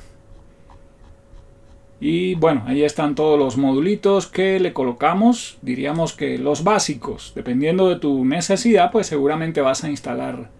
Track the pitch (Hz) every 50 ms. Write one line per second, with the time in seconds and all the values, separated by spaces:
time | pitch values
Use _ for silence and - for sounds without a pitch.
0 | - - - - - - - - - - - _ - - - - - - - _
1 | - - - - - - - - - - - - - - - - - - - -
2 | - 147 160 170 180 185 185 165 156 160 151 131 107 120 127 143 147 147 147 -
3 | 156 147 147 131 151 156 151 147 139 131 117 127 139 135 135 135 151 185 208 202
4 | - 196 196 196 185 - - - 190 190 190 190 185 175 - - - 127 120 -
5 | - 156 170 190 214 240 247 233 - - - - - 131 123 131 135 143 151 165
6 | 165 151 - - 151 135 127 123 131 143 147 139 160 190 214 202 - - 151 120
7 | - - 143 - - - - - - 127 123 127 143 160 170 185 190 185 180 175
8 | - 147 139 135 127 131 143 170 170 - 196 190 - 240 226 190 175 180 - 226
9 | 196 - 160 143 139 143 151 160 165 165 160 160 139 131 135 - - 156 147 139
10 | - 139 123 127 131 131 123 123 120 110 - -